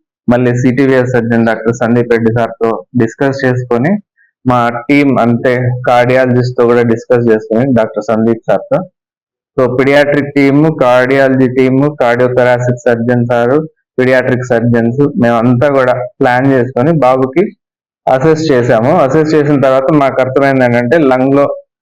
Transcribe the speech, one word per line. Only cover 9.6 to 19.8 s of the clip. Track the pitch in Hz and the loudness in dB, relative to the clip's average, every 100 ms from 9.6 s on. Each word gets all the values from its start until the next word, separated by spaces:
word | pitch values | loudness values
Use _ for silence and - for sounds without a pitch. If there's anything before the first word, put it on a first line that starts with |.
| 123 127 | -2 0
పీడియాట్రిక్ | 135 143 143 147 143 143 | 2 2 2 -2 -2 0
టీమ్, | 139 143 156 151 | 2 2 0 0
కార్డియాలజీ | 127 127 127 135 135 131 131 | 2 2 2 2 2 2 0
టీమ్, | 123 127 131 143 147 | 0 0 2 0 0
కార్డియోథొరాసిక్ | 123 120 127 127 123 123 123 123 123 | -2 0 0 0 0 0 -2 -4 -2
సర్జన్ | 117 117 123 120 | -2 0 -2 0
సారు, | 120 120 143 160 _ _ - | 0 0 0 -4 _ _ -4
పీడియాట్రిక్ | 127 131 127 127 127 | 0 0 0 -2 -2
సర్జన్స్ | 117 120 117 113 123 143 - | -2 0 0 0 0 -2 0
మేమంతా | 120 120 120 123 147 | 0 2 0 0 0
కూడా | 135 127 117 - - | 0 0 -2 -6 -2
ప్లాన్ | 131 123 139 | 0 2 2
చేసుకొని | 131 120 120 139 | 0 0 -2 0
బాబుకి | 165 127 131 131 139 214 - _ _ _ _ - | 2 2 2 0 -2 -4 -6 _ _ _ _ -2
అసెస్ | 131 160 156 160 | 0 0 0 0
చేసాము. | 127 120 117 120 165 | 0 0 0 2 0
అసెస్ | 135 151 151 | 0 0 0
చేసిన | 160 143 147 | 0 0 0
తర్వాత | 135 131 | 2 0